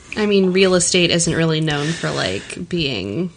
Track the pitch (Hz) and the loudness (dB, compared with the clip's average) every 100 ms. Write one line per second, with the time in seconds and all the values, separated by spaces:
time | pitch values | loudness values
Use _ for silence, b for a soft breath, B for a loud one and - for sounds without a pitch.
0 | - - 208 202 185 185 190 185 175 185 | -10 -4 2 4 4 4 4 4 2 2
1 | 170 170 165 151 165 156 156 147 147 165 | 2 2 0 0 0 0 0 -2 -2 -4
2 | 156 143 131 95 - - 170 175 143 113 | -4 -4 -4 -4 -8 -12 -6 -4 -2 -4
3 | 95 107 180 | -4 -4 -6